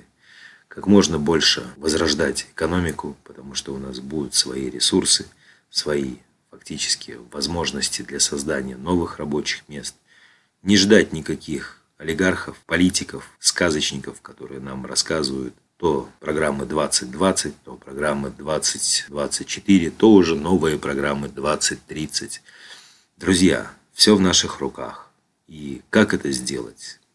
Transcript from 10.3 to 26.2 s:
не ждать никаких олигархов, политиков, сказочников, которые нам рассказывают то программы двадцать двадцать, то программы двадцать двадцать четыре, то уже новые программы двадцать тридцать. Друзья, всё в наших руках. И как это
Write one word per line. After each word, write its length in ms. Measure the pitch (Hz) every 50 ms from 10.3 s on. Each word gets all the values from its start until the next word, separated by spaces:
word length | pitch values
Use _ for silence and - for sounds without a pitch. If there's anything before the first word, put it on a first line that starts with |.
| _ _ _ _ _ _ -
не 140 | 92 104
ждать 360 | 98 95 101 107 98 78 - -
никаких 680 | 80 76 - 80 69 - - 78 69 - - - _ _ _ _
олигархов, 600 | - 76 80 82 87 92 92 87 - - - - - _
политиков, 640 | - 82 82 90 90 87 - - - - 78 - - - _
сказочников, 800 | - - - - 90 87 78 76 73 - 71 67 65 64 65 -
которые 380 | - - 64 - 67 62 65 67
нам 260 | 65 67 65 67 65
рассказывают 680 | 62 67 69 - - 80 80 73 65 67 67 65 62 - _ _ _ _
то 300 | - - 82 73 67 62 - - -
программы 440 | - 73 76 76 80 73 71 69 67
двадцать 460 | - 76 76 73 71 - - - 62
двадцать, 500 | 64 76 92 95 90 - - 76 69 - -
то 120 | 65 65
программы 540 | - - 65 67 69 73 76 73 71 69 65
двадцать 760 | 62 60 71 73 78 71 - - - - - - - - - -
двадцать 380 | 71 73 71 67 - - -
четыре, 440 | - - - - - 98 92 85 78
то 220 | - - - 113 107
уже 220 | 98 87 80 82
новые 440 | 73 73 85 95 87 76 80 76 73
программы 480 | - 71 69 69 71 71 71 71 71
двадцать 580 | 69 67 67 67 73 76 76 - - 76 67 _
тридцать. 560 | - - 76 78 73 - - - - - - _ - - - - - - - - - _ _ _ _ _
Друзья, 520 | - - 85 95 85 92 87 71 60 55 - - _ _ _
всё 240 | - - - 107 104
в 60 | 98
наших 380 | 95 92 85 - - - - -
руках. 520 | 69 67 - - 64 57 - - - _ _ _ _ _ _ _ _
И 340 | - 82 76 73 71 67 - - -
как 240 | - 110 110 - -
это 180 | -